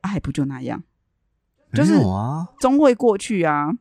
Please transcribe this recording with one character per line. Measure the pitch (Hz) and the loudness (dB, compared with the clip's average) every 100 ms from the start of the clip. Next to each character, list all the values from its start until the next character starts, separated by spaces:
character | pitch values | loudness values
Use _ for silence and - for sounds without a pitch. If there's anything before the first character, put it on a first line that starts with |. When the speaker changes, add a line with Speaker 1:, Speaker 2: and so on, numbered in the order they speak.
Speaker 1:
哎， | 185 196 | -6 -6
不 | - | -6
就 | 139 | -6
那 | 139 131 | -6 -6
样， | 127 113 - _ _ _ _ _ _ _ _ | -10 -12 -14 _ _ _ _ _ _ _ _
就 | 113 | 0
是 | 165 202 | 4 4
Speaker 2:
没 | |
有 | 104 | 2
啊。 | 95 113 156 180 _ | -2 -6 -8 -10 _
Speaker 1:
终 | 254 277 | 2 4
会 | 294 | 4
过 | 240 240 196 | 4 0 0
去 | - 208 | -2 -2
啊。 | 160 147 147 240 | 0 0 -2 -6